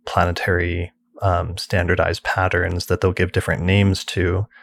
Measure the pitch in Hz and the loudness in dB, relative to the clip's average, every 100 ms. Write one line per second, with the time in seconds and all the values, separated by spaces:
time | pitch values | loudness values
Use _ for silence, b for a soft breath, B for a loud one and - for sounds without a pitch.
0 | - - 87 87 - 90 87 87 87 _ | -4 0 0 0 0 0 0 -2 -6 _
1 | _ - 98 87 82 90 - 92 87 90 | _ -4 0 0 -2 -6 -4 0 0 2
2 | 85 87 - - 92 90 87 87 - 90 | 0 -2 -4 0 0 0 -2 -2 -2 0
3 | 95 92 92 95 - 80 87 98 98 95 | 0 0 0 -2 -2 -2 2 4 4 2
4 | - - 90 92 104 b | -2 -2 0 0 -4 b